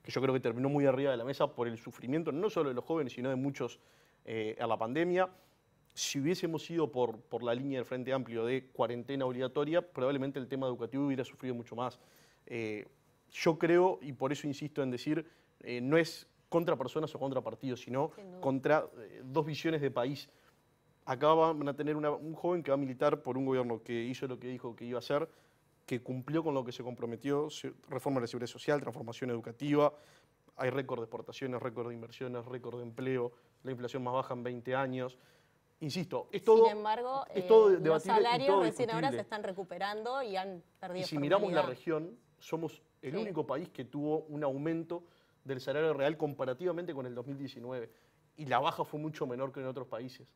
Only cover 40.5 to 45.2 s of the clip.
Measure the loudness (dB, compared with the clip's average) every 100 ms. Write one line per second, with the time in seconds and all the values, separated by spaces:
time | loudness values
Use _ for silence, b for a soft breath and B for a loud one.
40.5 | -10 -16 _ -8 -6 -2 -2 4 4 4
41.5 | 2 2 -2 -2 -2 -2 -12 _ _ -6
42.5 | -4 -4 -8 _ _ -6 -4 -4 -4 -2
43.5 | -4 -4 -10 -8 -4 0 -2 -2 -2 -2
44.5 | 0 -2 -2 -4 -8 -8 b